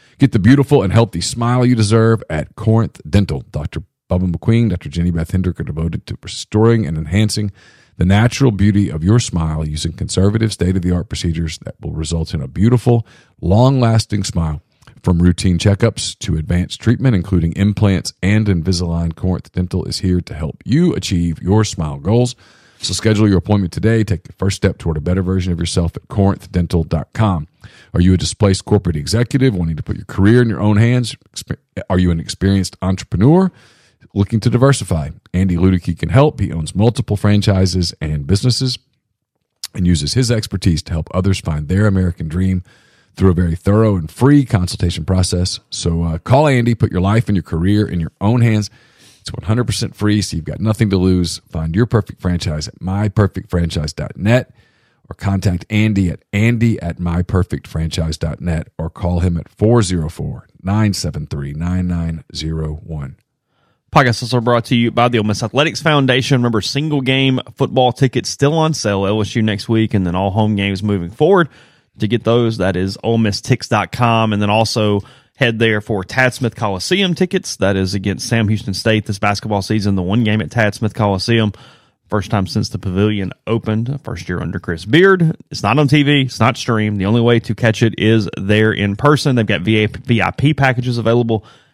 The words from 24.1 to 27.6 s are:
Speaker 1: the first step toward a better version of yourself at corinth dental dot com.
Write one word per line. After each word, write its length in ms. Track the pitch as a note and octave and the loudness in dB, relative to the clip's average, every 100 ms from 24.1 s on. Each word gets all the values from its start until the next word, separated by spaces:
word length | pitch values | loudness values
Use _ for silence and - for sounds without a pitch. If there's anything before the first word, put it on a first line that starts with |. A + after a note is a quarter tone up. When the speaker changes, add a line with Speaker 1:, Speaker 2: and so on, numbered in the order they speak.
| E2+ - | -4 -8
Speaker 1:
the 80 | |
first 240 | - G2 - | -6 -4 0
step 200 | G2 - | -2 -2
toward 200 | E2+ D#2 | -4 -4
a 40 | |
better 220 | D2 F#2 | -2 -2
version 280 | F#2 F#2+ F2+ | 0 -2 -2
of 80 | E2+ | -2
yourself 380 | E2+ F#2+ E2+ - | -2 -2 -2 -4
at 100 | - | -6
corinth 440 | - G2 - - | 0 0 0 -4
dental 320 | F2 E2+ F2 | -4 0 -2
dot 300 | D2+ E2 - | -2 -4 -4
com. 340 | - G#2+ F2 D2+ _ | -2 0 0 -6 _